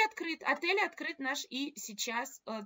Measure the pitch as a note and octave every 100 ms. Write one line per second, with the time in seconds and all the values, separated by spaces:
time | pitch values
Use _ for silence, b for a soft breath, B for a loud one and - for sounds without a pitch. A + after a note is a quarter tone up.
0 | G#4+ - E4+ D#4+ - C#4+ E4+ G4 F#4 -
1 | D4+ D#4+ C4+ C#4 - B3+ C#4+ - - G#3
2 | - A3+ C4+ - - A3